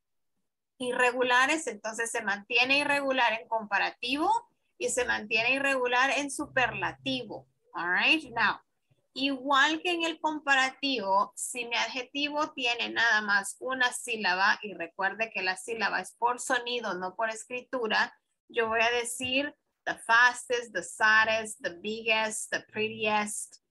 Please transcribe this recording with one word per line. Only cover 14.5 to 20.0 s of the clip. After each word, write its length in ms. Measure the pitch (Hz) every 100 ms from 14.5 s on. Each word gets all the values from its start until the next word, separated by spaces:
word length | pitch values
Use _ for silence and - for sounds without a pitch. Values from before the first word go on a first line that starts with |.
| 220
y 100 | 208
recuerde 560 | 180 165 - 190 202 220
que 100 | 202
la 120 | 185 185
sílaba 460 | - 226 196 175
es 120 | 185 -
por 220 | 240 247
sonido, 540 | - 247 240 247 220 180
no 200 | 185 185
por 140 | 220
escritura, 840 | 220 - 247 247 262 220 196 240 - _ _ _
yo 180 | 233 226
voy 140 | 226
a 80 | 226
decir 680 | 240 240 - 254 262 285 - _ _ -
the 100 |
fastest, 800 | -